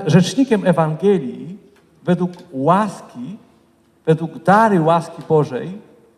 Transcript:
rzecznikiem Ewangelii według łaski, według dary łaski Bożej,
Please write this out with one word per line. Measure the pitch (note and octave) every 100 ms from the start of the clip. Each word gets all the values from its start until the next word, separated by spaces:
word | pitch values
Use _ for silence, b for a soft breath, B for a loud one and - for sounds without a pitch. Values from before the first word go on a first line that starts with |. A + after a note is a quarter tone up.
| D3+
rzecznikiem | E3+ F3+ - C4+ G#3+ F#3
Ewangelii | E3+ D#3 D#3 G3 F#3+ B2+ A#2+ C#3 G3+ - _ _ _
według | - F3 F3+ - -
łaski, | C3+ C#3 F#3 G#3+ - - - B2+ G#3+ _ _ _ _ _ _ -
według | D#3+ E3 C3
dary | - G3+ A3+ F#3+
łaski | D#3 E3 D#3 - -
Bożej, | D#3 D3 B2 C#3+ G3+ - _ _